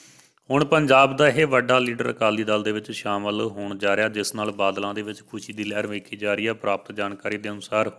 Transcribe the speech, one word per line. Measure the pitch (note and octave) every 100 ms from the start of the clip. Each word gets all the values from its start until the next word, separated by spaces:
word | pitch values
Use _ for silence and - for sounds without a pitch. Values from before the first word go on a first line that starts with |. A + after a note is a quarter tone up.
| - - _ _ _
ਹੁਣ | C3+ C#3+
ਪੰਜਾਬ | D#3 D3 C3 C3+ C3+
ਦਾ | D3
ਇਹ | B2+ D3+
ਵੱਡਾ | C3 A#2+ B2+
ਲੀਡਰ | B2 A#2+ B2
ਅਕਾਲੀ | A#2 A2 G#2+
ਦਲ | G#2+ G#2+
ਦੇ | G#2+
ਵਿੱਚ | G#2+ G#2+
ਸ਼ਾਮਲ | G#2+ G#2+ G2+ G#2 G#2+
ਹੋਣ | A2 G2+ G2+ G2
ਜਾ | G2+ G2
ਰਿਹਾ, | A2
ਜਿਸ | G#2+ G2 A2
ਨਾਲ | G#2
ਬਾਦਲਾਂ | G2+ G2 G2 G2+
ਦੇ | G#2
ਵਿੱਚ | G#2 G2+
ਖੁਸ਼ੀ | - A2 G#2
ਦੀ | G#2+
ਲਹਿਰ | G#2 G#2 G#2
ਵੇਖੀ | G#2 - G2+
ਜਾ | G#2
ਰਹੀ | G2+ A2
ਹੈ। | A2
ਪ੍ਰਾਪਤ | G#2 G2 -
ਜਾਣਕਾਰੀ | G#2 G2+ G2+ G#2+ G#2
ਦੇ | G#2+
ਅਨੁਸਾਰ | G#2 - G#2+ G#2+